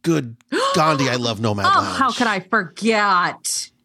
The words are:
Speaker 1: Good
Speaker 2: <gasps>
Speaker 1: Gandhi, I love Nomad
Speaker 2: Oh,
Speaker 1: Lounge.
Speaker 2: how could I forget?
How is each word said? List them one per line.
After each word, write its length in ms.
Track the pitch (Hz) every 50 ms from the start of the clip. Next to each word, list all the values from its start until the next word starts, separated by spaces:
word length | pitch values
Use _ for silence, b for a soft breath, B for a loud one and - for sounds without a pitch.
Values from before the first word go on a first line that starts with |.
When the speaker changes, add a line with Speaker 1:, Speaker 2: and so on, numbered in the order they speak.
Speaker 1:
Good 340 | - 170 165 151 135 117 117 _ _ _ -
Speaker 2:
<gasps> 180 | 381 508 554 554
Speaker 1:
Gandhi, 340 | - 151 160 156 139 139 127
I 80 | 120
love 240 | 127 120 117 113 98
Nomad 240 | 113 110 104 101 98
Speaker 2:
Oh, 140 | 370 392 349
Speaker 1:
Lounge. 160 | 294 - - -
Speaker 2:
how 140 | 269 254
could 140 | 220 - 247
I 140 | 226 208 190
forget? 1300 | 185 - - 220 185 151 - - 196 226 226 208 208 202 190 175 180 156 147 - - - - - - - _ _